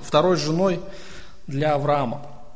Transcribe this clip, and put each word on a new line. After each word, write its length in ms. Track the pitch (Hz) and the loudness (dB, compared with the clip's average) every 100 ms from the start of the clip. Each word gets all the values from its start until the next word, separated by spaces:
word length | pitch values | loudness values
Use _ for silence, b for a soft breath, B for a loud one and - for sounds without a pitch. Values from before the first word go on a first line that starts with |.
второй 340 | - 151 180 165 | 2 4 6 4
женой 420 | 147 165 190 165 - B B B B B - | 2 2 2 0 -6 B B B B B -6
для 260 | 139 151 | 0 2
Авраама. 480 | 143 143 147 120 - - - - | 2 2 2 0 -4 -10 -12 -12